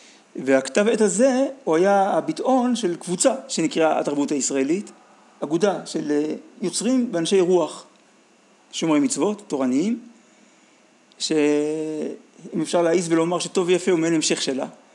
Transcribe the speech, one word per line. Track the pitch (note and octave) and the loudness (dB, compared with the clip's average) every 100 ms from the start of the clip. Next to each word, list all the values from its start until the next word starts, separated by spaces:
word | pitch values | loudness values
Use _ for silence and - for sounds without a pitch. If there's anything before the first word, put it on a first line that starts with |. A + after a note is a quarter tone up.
| - - _ - | -20 -20 _ -6
והכתב | C3+ C3+ C3 - G#3 | 2 2 2 0 2
עת | A3+ | 2
הזה | G#3+ F3+ C4+ B3+ C#4 - | 2 4 2 2 0 -2
הוא | - D#3+ | 0 2
היה | F#3+ G3+ G3 | 4 4 2
הביטאון | E3 - D#4+ - C4 B3 A#3 | 0 -2 -2 0 2 2 0
של | F3 E3+ | -2 -4
קבוצה | - F3+ C4 A3+ - | -6 0 0 0 -4
שנקראה | - D#3+ D#3+ D#3+ D#3 | -2 -2 2 2 2
התרבות | D#3 C#3+ C#3+ | 0 -2 0
הישראלית, | C#3+ A#2+ C#3 C3+ F#3 G#3 - - - _ - | -2 0 0 0 -2 -4 -16 -20 -20 _ -12
אגודה | C#3+ E3 G3+ E3 D#3+ | -4 0 0 0 -4
של, | E3 D3+ | -6 -2
אה, | D3 D3+ D#3 - - | 0 -2 -6 -12 -8
יוצרים | F3 - G#3 C4 A#3+ | -6 -2 0 0 0
ואנשי | E3+ E3 G3 | -2 0 2
רוח, | F3 F3+ D3+ - - _ _ _ _ _ _ _ _ | 4 2 0 -6 -20 _ _ _ _ _ _ _ _
שומרי | - D#3+ D3+ | -4 0 2
מצוות, | C3+ C#3 F#3 G#3 - | 2 0 -2 -2 -6
תורניים, | C#3+ C3 C3 G3+ A#3+ - - _ _ _ _ _ _ _ _ _ - | -4 0 0 0 -2 -8 -20 _ _ _ _ _ _ _ _ _ -12
שאם | - D#3+ D3 D3 D3+ D#3 D#3 D#3 D3+ - - - E3 - | -2 0 2 2 0 -4 -6 -6 -8 -10 -18 -20 -10 -6
אפשר | D3+ F3+ | -2 0
להעיז | E3+ F3 E3 | 2 2 0
ולומר | E3 E3 F3 | 0 0 -2
שטוב | E3+ F#3+ F3 | -4 -2 0
ויפה | F3+ G3+ | 0 2
הוא | E3+ | 2
מעין | E3 | 2
המשך | D#3+ - D#3+ | 0 0 -2
שלה, | - C3 D3 - _ | -2 -4 -6 -12 _